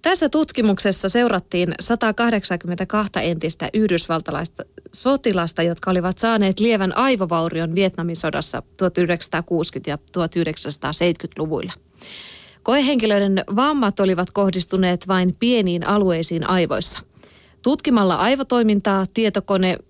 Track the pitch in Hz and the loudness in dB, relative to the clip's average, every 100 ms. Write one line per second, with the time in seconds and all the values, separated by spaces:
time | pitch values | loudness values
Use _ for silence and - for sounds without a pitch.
0 | 320 370 - 311 302 - 214 190 202 185 | 0 2 2 2 0 0 2 2 0 0
1 | 190 240 240 190 - 175 175 - - 233 | 0 2 2 0 -2 -2 -2 -4 -2 0
2 | 220 214 233 220 - 170 175 175 185 214 | 0 0 0 0 -2 -6 -4 -6 -2 -2
3 | 202 170 143 160 160 - - 214 214 170 | -2 -2 -2 -2 -4 -6 -4 0 2 0
4 | - 165 - 147 165 - - - - - | 0 -4 -4 -6 -6 -10 -18 -18 -14 -4
5 | 254 277 240 185 170 - 170 170 - 185 | 0 0 0 0 -2 -2 -2 -2 -2 0
6 | 180 185 226 226 196 190 226 220 190 - | -2 -2 0 2 2 2 2 2 0 2
7 | 269 240 180 170 165 165 165 170 190 185 | 2 2 0 0 0 -2 -2 0 0 0
8 | 170 165 160 147 139 123 - - 185 180 | -6 -4 -4 -4 -4 -8 -10 -2 0 2
9 | 175 170 - 165 165 170 147 135 151 147 | 0 0 -2 -6 -2 -2 -2 -6 -8 -8
10 | - 180 160 175 160 156 147 147 139 151 | -6 -4 -2 -2 -2 -4 -8 -6 -6 0
11 | 175 170 165 - 156 151 180 - _ _ | 0 -2 -8 -8 -4 -4 -6 -12 _ _
12 | - - - - - _ - 269 269 269 | -20 -18 -20 -20 -20 _ 0 2 2 2
13 | 220 202 196 190 - 202 277 285 214 202 | 2 2 4 0 0 0 2 2 0 2
14 | 190 175 180 - 196 185 170 190 185 180 | 0 2 0 0 0 0 -2 0 2 0
15 | 190 185 180 - 233 240 185 175 - 208 | 0 2 2 2 2 2 2 0 0 2
16 | 190 165 165 147 - 185 165 104 - - | 2 0 -2 -2 0 2 2 -2 -4 -8
17 | - _ - - _ _ 240 285 - 233 | -14 _ -20 -20 _ _ 0 0 2 4
18 | 190 165 208 269 269 247 220 202 202 196 | 4 2 2 0 0 2 4 2 2 0
19 | 185 - 220 196 - 196 185 - | 0 0 0 0 0 2 2 0